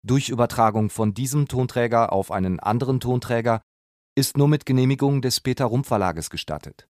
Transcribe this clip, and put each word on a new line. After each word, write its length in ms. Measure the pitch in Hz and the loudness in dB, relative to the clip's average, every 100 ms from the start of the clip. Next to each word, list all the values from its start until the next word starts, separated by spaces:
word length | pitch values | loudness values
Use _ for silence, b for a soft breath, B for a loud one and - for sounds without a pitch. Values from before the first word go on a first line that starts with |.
durch 240 | 107 131 - | 2 0 0
Übertragung 640 | 120 120 - 113 107 107 | 0 0 2 2 2 -2
von 240 | - 107 | 0 -2
diesem 340 | 98 131 147 143 | -2 -4 -2 -2
Tonträger 640 | 127 127 - 120 117 113 | -2 -2 0 2 2 2
auf 180 | 98 98 | 0 -2
einen 300 | 98 92 90 | -2 -2 -2
anderen 400 | - 117 127 131 | -2 -2 0 -2
Tonträger 600 | 120 127 - 120 117 113 _ _ _ _ _ | 0 -4 -2 -2 0 -2 _ _ _ _ _
ist 220 | - 135 143 | -2 -2 2
nur 120 | 143 | 4
mit 180 | 151 - | 4 2
Genehmigung 560 | 127 127 135 139 139 | 2 2 2 2 2
des 180 | 127 - | 0 -2
Peter 240 | - 123 | -2 0
Rump 220 | 123 117 135 | 0 0 0
Verlages 420 | 110 92 82 78 | 0 0 -2 -8
gestattet. 580 | 82 - 76 - - _ | -10 -8 -10 -10 -20 _